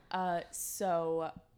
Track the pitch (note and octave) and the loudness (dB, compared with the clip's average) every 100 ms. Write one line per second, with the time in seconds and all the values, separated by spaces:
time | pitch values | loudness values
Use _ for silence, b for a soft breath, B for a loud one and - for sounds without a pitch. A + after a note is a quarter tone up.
0 | - F#3 F3+ E3+ - - - - F#3+ E3+ | -4 0 2 0 -2 -8 -6 0 2 2
1 | E3 E3 D#3+ - - | 2 0 -2 -6 -16